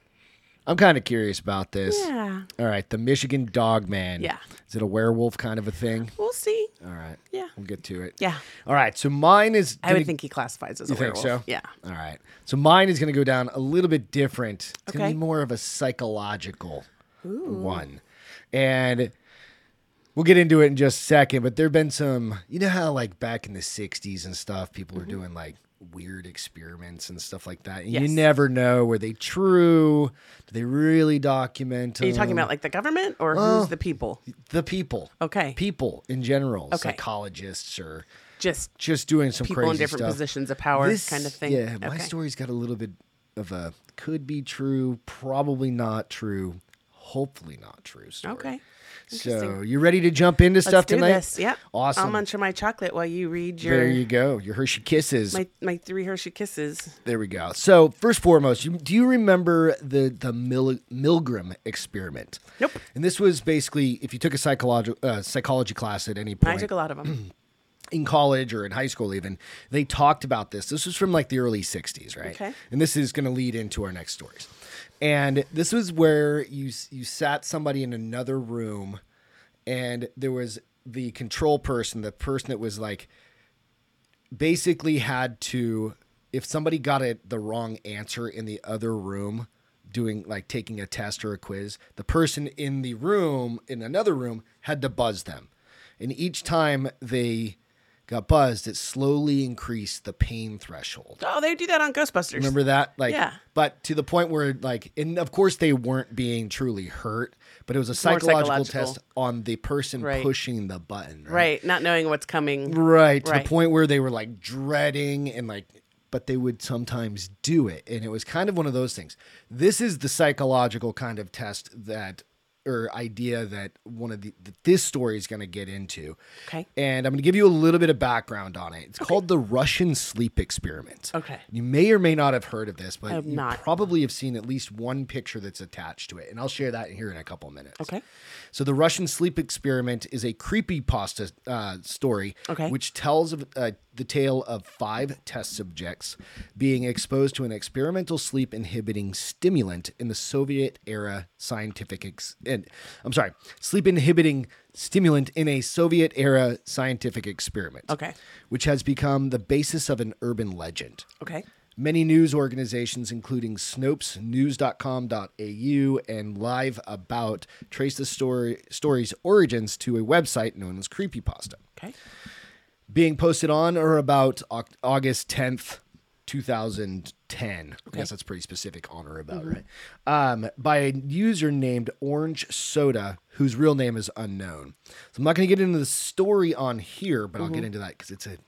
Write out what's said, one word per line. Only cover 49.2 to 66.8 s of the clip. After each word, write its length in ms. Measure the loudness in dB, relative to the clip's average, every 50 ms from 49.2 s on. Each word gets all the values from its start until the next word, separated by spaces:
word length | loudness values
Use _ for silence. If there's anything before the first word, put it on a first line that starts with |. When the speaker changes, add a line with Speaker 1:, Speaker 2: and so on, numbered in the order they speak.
| -6 -4
Speaker 2:
Interesting. 340 | -2 -2 -2 -4 -4 -6 -4 -2
Speaker 1:
you 80 | 2 4
ready 220 | 6 6 6 6 6
to 80 | 4
jump 300 | 6 6 6 8 10 10
into 180 | 10 10 10 8
Speaker 2:
Let's 80 | 8 8
Speaker 1:
stuff 160 | 8 8 8
Speaker 2:
do 100 | 8 6
Speaker 1:
tonight? 160 | 6 8 6 6
Speaker 2:
this. 260 | 6 2 -2 -4 -2
Yep. 200 | -2 -2 -2 -2 -6 -6 -2
Speaker 1:
Awesome. 320 | 0 2 2 2 2 2
Speaker 2:
I'll 60 | 2
munch 240 | 0 -2 -2 -2 -2
on 60 | -2
my 100 | -2 -2 -2
chocolate 400 | -2 -4 -4 -4 -4 -4 -4 -4
while 120 | -2 -4
you 220 | -2 -2 -4 -4 -4
read 320 | -4 -4 -4 -6 -6 -4 0
your 140 | 2 4
Speaker 1:
There 120 | 4 4 4
you 160 | 2 2 2
go. 340 | 2 2 2 4 2 0 -2
Your 160 | -4 -6 -4
Hershey 260 | -2 -2 -2 -2 -4 0
Kisses. 500 | 2 2 2 4 2 2 0 0 0 -2
Speaker 2:
my, 140 | -4 -4 -6 _ _ -6
my 140 | -4 -4 -6
three 260 | -6 -8 -6 -6 -6
Hershey 260 | -6 -6 -8 -8 -10 -8
Kisses. 640 | -8 -8 -8 -6 -6 -6 -6 -6 -10 -12 -16 -18 -10 -6
Speaker 1:
There 140 | -4 -2 -2
we 80 | -4 -4
go. 240 | -6 -6 -6 -8 -6
So, 340 | 0 6 10 10 12 10 10
first 300 | 6 _ 2 4 4 6
foremost, 440 | 8 8 8 10 8 6 4 2 0
you, 60 | -2 -4
do 220 | -4 -2 4 6
you 120 | 6 8
remember 720 | 8 6 6 6 6 6 6 6 6 6 6 6 6 4 2
the, 280 | 0 0 2 4 4 2
the 240 | 0 -2 -4 -4 -2
Mil-, 460 | -2 -2 0 2 2 2 2 2 -2 -4 -10 -6
Milgram 640 | 0 4 4 4 4 4 0 -2 -4 -6 -8 -12 -10 -8
experiment? 760 | -8 -8 -8 -8 -8 -8 -8 -8 -8 -10 -12 -12 -14 -18 -20 _ -18 -6 -4
Speaker 2:
Nope. 120 | -4 -4 -4 -6 -14 -12 -6
Speaker 1:
And 80 | -2 0
this 140 | 0 2 4
was 200 | 4 4 4 4
basically, 520 | 2 2 2 2 0 0 0 2 2 2 0 -2 -6
if 100 | -8 -4
you 60 | -2
took 160 | -2 -2 0
a 40 | 0
psychologi-, 580 | 0 0 0 2 2 2 2 2 2 0 -2 -2 -2
uh, 180 | -2 -2 -2 -4
psychology 500 | -6 -6 -4 -2 0 0 0 0 -2 -4
class 340 | -6 -6 -6 -6 -6 -6 -6
at 100 | -8 -6
any 140 | -6 -8 -2
Speaker 2:
I 20 |
Speaker 1:
point 260 | 0 2 2 2 0
Speaker 2:
took 100 | -2 -4 -2
a 20 |
lot 140 | -2